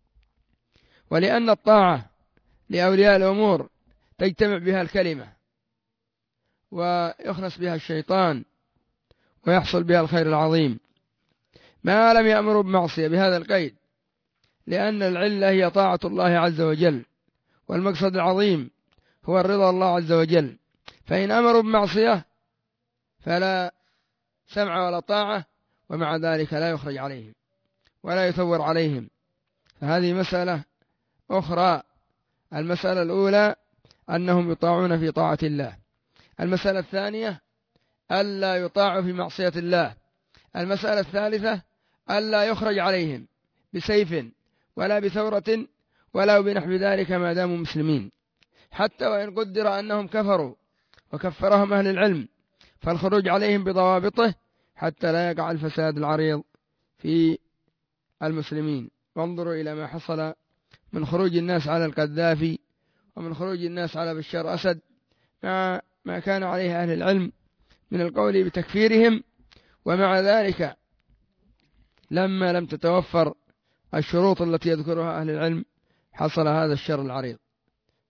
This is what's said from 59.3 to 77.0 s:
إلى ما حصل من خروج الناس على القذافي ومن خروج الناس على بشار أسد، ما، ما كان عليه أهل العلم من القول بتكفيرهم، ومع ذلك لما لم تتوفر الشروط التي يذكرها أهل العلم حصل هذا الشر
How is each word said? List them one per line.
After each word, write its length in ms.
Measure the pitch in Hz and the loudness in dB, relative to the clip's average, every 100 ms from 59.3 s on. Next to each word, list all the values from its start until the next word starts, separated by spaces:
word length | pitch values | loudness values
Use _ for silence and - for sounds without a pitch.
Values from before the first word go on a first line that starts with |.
| 175 170 | -6 -6
إلى 220 | 160 156 151 | -6 -8 -10
ما 120 | 156 | -10
حصل 460 | 165 - 160 156 - _ _ _ _ _ | -12 -8 -6 -6 -10 _ _ _ _ _
من 120 | - 147 | -8 -4
خروج 320 | 175 190 170 | 0 0 0
الناس 300 | 170 175 143 | 0 -2 -2
على 180 | 165 165 | -2 -2
القذافي 760 | 151 151 151 170 156 165 160 _ _ _ _ _ - | -2 -4 0 0 0 -2 -4 _ _ _ _ _ -14
ومن 180 | 165 | -12
خروج 320 | 156 185 180 170 | -8 -8 -6 -8
الناس 320 | 175 170 160 | -6 -6 -6
على 180 | 165 160 | -6 -6
بشار 380 | 156 170 160 | -8 -6 -6
أسد، 260 | 170 185 170 - _ _ _ _ _ | -2 -2 -2 -6 _ _ _ _ _
ما، 380 | 190 190 185 185 - _ 180 | -6 -2 -2 -4 -8 _ -10
ما 140 | 180 | -8
كان 240 | 196 196 | -4 -4
عليه 380 | 185 180 180 170 | -4 -4 -2 -2
أهل 100 | 170 | -2
العلم 400 | 165 185 196 175 - _ _ _ _ - | -2 0 0 -2 -8 _ _ _ _ -8
من 100 | 175 | -4
القول 420 | 170 151 208 196 | -2 0 0 2
بتكفيرهم، 800 | 185 180 170 202 220 220 226 220 - _ _ _ _ _ - | 0 -4 -4 2 4 6 4 4 -4 _ _ _ _ _ -4
ومع 340 | 180 196 190 | 0 2 2
ذلك 580 | 196 220 196 175 151 - _ _ _ _ _ _ _ _ _ _ _ _ - | 2 2 2 -2 -6 -8 _ _ _ _ _ _ _ _ _ _ _ _ -6
لما 420 | 165 190 190 185 | -2 -2 0 0
لم 120 | 175 170 | 0 -4
تتوفر 680 | 156 170 180 - 170 151 - _ _ _ _ _ 165 | -2 0 0 0 0 0 -2 _ _ _ _ _ -6
الشروط 460 | 147 170 196 180 | -2 2 2 2
التي 280 | 170 165 170 | 0 -2 0
يذكرها 520 | 156 151 165 165 160 | -2 -2 -4 -4 -4
أهل 80 | 156 | -4
العلم 360 | 151 165 165 - _ _ _ _ | -2 -2 -4 -6 _ _ _ _
حصل 360 | - 156 160 156 | -6 -4 0 0
هذا 260 | 156 156 | 2 0
الشر 280 | 143 - 147 | -2 -4 -4